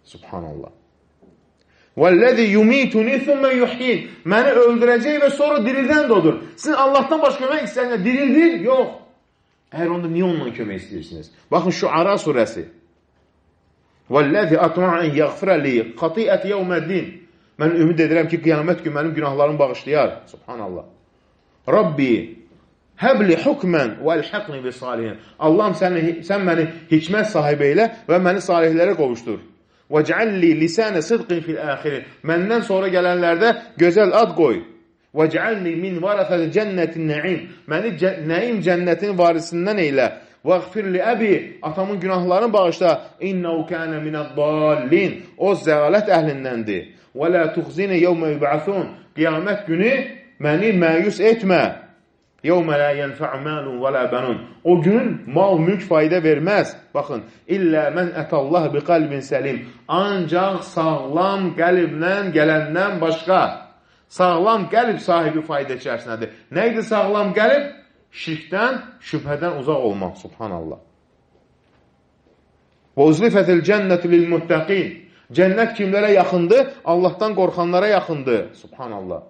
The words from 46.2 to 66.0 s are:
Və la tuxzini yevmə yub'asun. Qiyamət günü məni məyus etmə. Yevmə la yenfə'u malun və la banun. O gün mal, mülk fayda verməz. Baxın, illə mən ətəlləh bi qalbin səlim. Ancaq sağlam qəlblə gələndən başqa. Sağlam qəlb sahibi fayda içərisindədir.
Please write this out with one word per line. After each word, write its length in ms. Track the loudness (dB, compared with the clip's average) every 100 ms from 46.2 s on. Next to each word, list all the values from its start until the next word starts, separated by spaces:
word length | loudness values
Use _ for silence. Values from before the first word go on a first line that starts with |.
| 2 -4 -6 -6 -4 -6 -8 -20 _
Və 260 | -4 0
la 140 | 0 0
tuxzini 480 | -4 -6 -6 -2 2
yevmə 380 | 2 2 -2 -2
yub'asun. 580 | -2 -2 -2 -4 -6 -10 -18 -2
Qiyamət 480 | 0 0 -2 -4 -2
günü 280 | 0 0 0 -4 -14 -20 _
məni 400 | 0 2 2 2
məyus 400 | 2 2 0 2
etmə. 460 | 2 2 2 2 2 -2 -18 _ _ _ _ _
Yevmə 340 | 0 2 2 0
la 140 | 0
yenfə'u 480 | 0 -6 -6 -8 -6
malun 380 | -6 -6 -8 -4
və 80 | -2
la 140 | -2 -2
banun. 300 | -2 -4 -6 -10 -6
O 180 | 0 2
gün 460 | 4 2 0 -6 -4
mal, 320 | 0 2 2
mülk 220 | 0 -2
fayda 380 | 0 2 2 2
verməz. 480 | 2 2 2 0 0 -8 _
Baxın, 340 | -8 -6 -10 -12 _
illə 460 | -6 -2 2 2 0
mən 220 | -2 -4 -6
ətəlləh 540 | -2 -2 0 0 0
bi 80 | -4
qalbin 400 | 2 2 2 -6
səlim. 460 | -4 -4 -4 -6 -10 -20 -4
Ancaq 720 | -2 0 -2 -2 0 0 -4
sağlam 840 | -6 -2 -2 -2 -4 -2 0 -2 -4
qəlblə 760 | 0 2 2 0 -2 -2 -2 0
gələndən 720 | 2 2 0 -2 -2 -2 -2
başqa. 400 | -2 -2 2 2 2 -4 -18 _ _ _ _
Sağlam 640 | 0 0 2 2 0 0
qəlb 300 | 0 0 -4
sahibi 400 | 0 0 0 -4
fayda 320 | -4 -6 -4 -8
içərisindədir. 560 | -6 -8